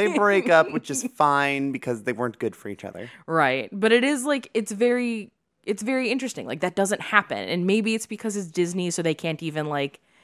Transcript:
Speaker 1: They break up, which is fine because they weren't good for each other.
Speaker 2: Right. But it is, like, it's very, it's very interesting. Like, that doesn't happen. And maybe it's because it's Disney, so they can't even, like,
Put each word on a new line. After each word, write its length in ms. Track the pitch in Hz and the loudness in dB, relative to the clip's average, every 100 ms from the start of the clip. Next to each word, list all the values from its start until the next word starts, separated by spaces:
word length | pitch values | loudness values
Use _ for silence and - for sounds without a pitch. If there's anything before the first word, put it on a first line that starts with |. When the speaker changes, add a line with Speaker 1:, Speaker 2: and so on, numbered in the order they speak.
| 208 | 2
Speaker 1:
They 80 | 302 | 4
break 340 | 202 196 - | 4 4 6
up, 220 | 165 - | 6 6
which 180 | 147 - | 0 -4
is 120 | 135 247 - | -6 -4 2
fine 560 | 147 143 139 139 139 | 4 4 2 0 -2
because 320 | 131 - 117 | -4 -4 -4
they 80 | 107 | -2
weren't 260 | 113 123 110 | -2 -2 -2
good 180 | 113 - | -6 -6
for 120 | 104 | -12
each 140 | 101 101 | -10 -12
other. 240 | 87 117 - - | -12 -14 -14 -4
Speaker 2:
Right. 420 | 160 139 131 110 | 2 2 2 -4
But 220 | 202 214 | 0 4
it 100 | 240 | 4
is, 220 | 262 285 262 | 4 0 0
like, 260 | 277 - | -2 -2
it's 180 | 220 208 | -4 -4
very, 580 | 202 240 247 240 226 202 _ _ _ | 0 2 2 0 -4 -8 _ _ _
it's 180 | - 202 | -6 -4
very 300 | 214 262 247 | -2 -2 0
interesting. 340 | 254 254 - 98 | -2 -4 -8 -8
Like, 140 | 139 | -4
that 160 | 180 175 | -2 0
doesn't 260 | 196 202 | 0 -2
happen. 360 | - - - 104 95 | 0 2 2 -4 -4
And 160 | 175 180 | -2 2
maybe 300 | 214 220 220 | 2 2 -2
it's 100 | - | -4
because 300 | 214 226 202 | -10 -6 -6
it's 160 | 180 | -6
Disney, 400 | 165 175 180 180 | -2 -2 -2 -4
so 100 | 170 | -2
they 140 | 165 156 | -2 -2
can't 260 | 165 160 | -4 -6
even, 260 | 160 156 151 | -6 -4 -4
like, 320 | 143 139 - _ _ | -2 -4 -6 _ _